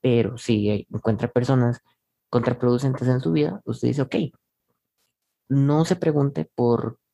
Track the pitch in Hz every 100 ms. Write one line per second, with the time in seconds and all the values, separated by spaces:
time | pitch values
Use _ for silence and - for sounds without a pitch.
0 | 135 117 110 120 - 110 104 104 - 113
1 | 110 107 117 - 123 131 120 120 _ _
2 | _ _ _ 123 120 123 123 123 135 131
3 | 123 127 160 165 151 196 - 117 123 123
4 | 135 196 160 _ _ _ _ _ _ _
5 | _ _ _ _ _ 139 139 151 165 180
6 | 165 147 139 143 156 - 120 117 113 -
7 | _